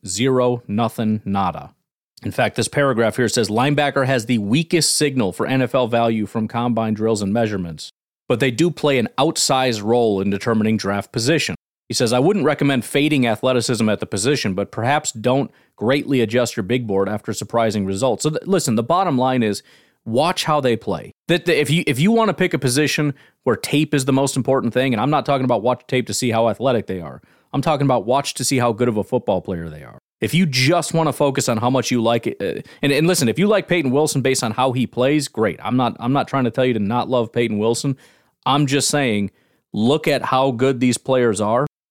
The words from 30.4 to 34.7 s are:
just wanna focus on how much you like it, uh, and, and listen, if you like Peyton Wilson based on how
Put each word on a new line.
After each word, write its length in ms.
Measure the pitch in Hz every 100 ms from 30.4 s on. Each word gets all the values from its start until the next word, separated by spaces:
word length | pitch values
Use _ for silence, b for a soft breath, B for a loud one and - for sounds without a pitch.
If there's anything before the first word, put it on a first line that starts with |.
| 185
just 480 | 127 127 175 -
wanna 200 | 160 156
focus 360 | - 143 135 131
on 80 | 110
how 120 | 123
much 220 | 131 123
you 100 | 123
like 260 | 113 120 117
it, 140 | -
uh, 260 | 95 - B B
and, 100 | 143
and 140 | 139 165
listen, 220 | 170 123
if 100 | 110
you 100 | 202
like 200 | 208 -
Peyton 240 | 175 135
Wilson 300 | 135 156 139
based 220 | 127 131
on 80 | 135
how 200 | - 131